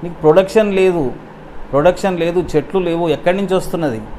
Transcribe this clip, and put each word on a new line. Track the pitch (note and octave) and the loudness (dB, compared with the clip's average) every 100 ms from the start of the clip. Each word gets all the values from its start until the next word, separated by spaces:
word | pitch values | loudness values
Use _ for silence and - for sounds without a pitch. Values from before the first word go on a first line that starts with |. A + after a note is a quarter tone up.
నీకు | F3 E3+ | -10 0
ప్రొడక్షన్ | D#3 D#3+ F#3+ A3 G#3+ F#3+ | 4 4 4 2 2 2
లేదు, | F#3 F3 C3 G2+ - - - - - | 2 2 -2 -6 -16 -20 -16 -14 -2
ప్రొడక్షన్ | C3+ D#3+ F3+ G3 F3+ | 2 4 2 -2 -2
లేదు, | E3 F3 D#3 D#3 | -2 -2 0 -2
చెట్లు | C#3 G3 | 0 -2
లేవు, | F3 E3+ E3+ C#3 | -2 -2 -2 0
ఎక్కడి | F3 F#3 | 0 0
నుంచి | G3 F#3 | 0 -2
వస్తున్నది | E3 F3 D#3 A2 G#2+ | -2 -4 -2 -4 -10